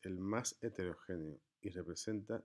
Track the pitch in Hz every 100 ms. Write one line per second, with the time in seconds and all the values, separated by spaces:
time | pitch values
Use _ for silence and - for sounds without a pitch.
0 | 95 92 95 110 - - 117 - 90 82
1 | - 90 78 73 _ _ 101 87 85 85
2 | - 107 104 113